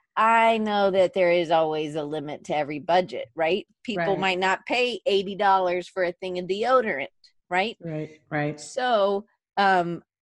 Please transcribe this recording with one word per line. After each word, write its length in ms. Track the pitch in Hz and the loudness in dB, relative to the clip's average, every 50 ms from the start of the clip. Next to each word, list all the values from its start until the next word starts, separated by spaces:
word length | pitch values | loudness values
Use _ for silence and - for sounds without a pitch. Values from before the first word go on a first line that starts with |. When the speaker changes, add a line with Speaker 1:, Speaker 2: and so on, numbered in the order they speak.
| _ _ _ - | _ _ _ 2
Speaker 1:
I 400 | 220 226 226 226 226 226 226 220 | 2 4 4 4 4 4 4 2
know 320 | 214 214 208 202 202 196 | 0 0 2 2 2 4
that 240 | 185 196 185 170 - | 4 4 2 2 2
there 180 | 196 185 175 | 2 2 4
is 200 | 175 175 170 156 | 4 2 2 2
always 420 | 165 160 160 156 156 156 156 147 147 | 2 2 2 2 0 -2 -4 -4 -6
a 100 | 156 147 | -6 -6
limit 420 | 147 151 156 143 147 139 - - | -6 -6 -8 -8 -10 -12 -12 -8
to 120 | - 160 151 | -6 -4 -4
every 220 | 147 135 151 143 | -4 -4 -6 -8
budget," 500 | 135 - 170 185 180 - 123 - - - _ | -2 0 2 2 0 0 -6 -10 -12 -10 _
right? 320 | 156 160 160 180 214 - _ _ _ - | -2 -2 0 0 -2 -4 _ _ _ -12
People 300 | - 208 180 170 190 190 | -8 -6 -4 -2 -2 -2
Speaker 2:
Right. 80 | 180 | 0
Speaker 1:
might 180 | 190 190 185 180 | 0 -2 0 0
not 260 | 190 190 190 175 - | 0 0 0 -2 -2
pay 360 | - - 247 247 247 226 190 - | -4 -2 -2 0 -2 -4 -4 -2
eighty 300 | 190 202 196 190 196 196 | 0 0 0 0 -2 -4
dollars 520 | 180 208 196 190 190 185 175 180 180 175 - | 0 2 2 4 4 2 0 -2 -4 -6 -6
for 160 | - 190 180 | -4 -4 -4
a 80 | 175 180 | -4 -4
thing 260 | _ 190 185 180 180 | _ -10 -8 -8 -6
of 80 | 185 175 | -6 -4
deodorant, 640 | 190 202 220 240 262 254 220 214 160 135 139 - _ _ _ _ _ _ _ - | -4 -2 0 2 2 2 2 0 -4 -6 -8 -10 _ _ _ _ _ _ _ -4
right? 280 | 175 185 196 233 208 - | -2 -2 -2 -2 -6 -10
Speaker 2:
Right, 400 | 175 165 156 156 156 - - _ _ _ | -10 -10 -8 -8 -8 -10 -14 _ _ _
right. 280 | 160 151 147 147 151 - | -4 -4 -4 -4 -6 -8
Speaker 1:
So, 680 | - - - 254 254 247 240 208 196 202 202 202 214 _ _ _ _ _ _ - | -12 -10 -6 -4 0 0 2 2 2 2 0 -2 -6 _ _ _ _ _ _ 2
um, 460 | 202 196 190 180 170 170 170 - - _ _ _ | 2 4 4 4 2 0 -4 -8 -12 _ _ _